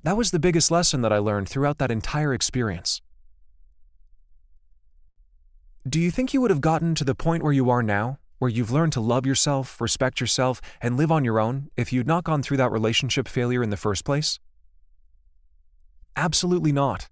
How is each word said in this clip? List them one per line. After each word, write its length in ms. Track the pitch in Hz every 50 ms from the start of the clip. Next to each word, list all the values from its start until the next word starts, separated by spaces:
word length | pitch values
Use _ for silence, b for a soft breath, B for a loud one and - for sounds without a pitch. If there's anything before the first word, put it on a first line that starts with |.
That 140 | - 160 190
was 140 | 220 240 -
the 80 | - 175
biggest 320 | 143 180 160 165 - -
lesson 300 | 165 170 175 - - 131
that 120 | 117 110
I 60 | 107 104
learned 300 | 104 107 104 101 98 -
throughout 300 | - 135 143 143 147 -
that 120 | 143 117
entire 440 | 117 110 - - - 147 151 147 131
experience. 640 | 110 - - - 127 120 107 90 87 - - - - _ - - - - - - _ - - - - - - _ - - - _ - - - - - - _ - - - _ - - _ _ - _ _ _ _ - - - _ _ _ _ _ _ _ - _ - - - - - - 131
Do 100 | 123 160
you 120 | 170 175
think 240 | - - 254 262 -
you 60 | 269
would 100 | 254 220
have 100 | 185 143
gotten 340 | 127 160 160 156 165 170 165
to 80 | - 147
the 100 | 131 127
point 280 | - - 165 165 165
where 100 | 139 151
you 180 | 143 135 127 123
are 120 | 123 123
now, 360 | 117 107 101 101 107 123 139 - - - - -
where 120 | 127 127
you've 200 | 107 117 120 107
learned 220 | 123 147 165 160
to 80 | - 127
love 260 | 107 117 120 131 123
yourself, 540 | 135 135 - - 151 143 135 131 - - -
respect 400 | 120 110 - - 131 127 - -
yourself, 400 | 123 110 - - 127 127 123 - B B B B
and 160 | - 120 123
live 140 | 127 156 151
on 140 | 160 156 135
your 160 | 117 110 110
own, 300 | 107 113 127 139 143 - -
if 160 | - 120 -
you'd 140 | 127 127 -
not 160 | 131 165 175
gone 200 | 175 - 160 143
through 160 | 123 - 143 131
that 120 | 127 120
relationship 560 | 101 110 110 110 117 - - 120 - 139 120
failure 360 | - - 131 123 120 123 123
in 80 | 123 107
the 60 | 101
first 280 | - - 107 98 - -
place? 340 | - 139 147 151 - - - - - _ _ _ - _ - - _ - _ _ _ - _ _ - _ - _ - _ - _ _ _ _ - - _ - - _ -
Absolutely 560 | - 156 170 156 - - 175 180 180 160 156
not. 380 | 143 139 139 131 104 - - -